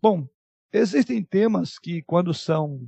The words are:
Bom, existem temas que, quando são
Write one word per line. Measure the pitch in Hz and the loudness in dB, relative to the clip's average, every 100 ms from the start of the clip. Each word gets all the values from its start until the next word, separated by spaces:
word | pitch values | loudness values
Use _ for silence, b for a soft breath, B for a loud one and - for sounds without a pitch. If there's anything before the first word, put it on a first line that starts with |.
Bom, | 220 190 135 _ _ _ _ | 4 2 -4 _ _ _ _
existem | 208 226 277 - 240 | 0 2 2 0 -2
temas | 185 190 220 202 - - | -2 0 2 0 -4 -8
que, | - 170 | -8 -8
quando | 143 170 180 | 0 0 0
são | 151 - 160 151 135 | -4 -2 -2 -2 -6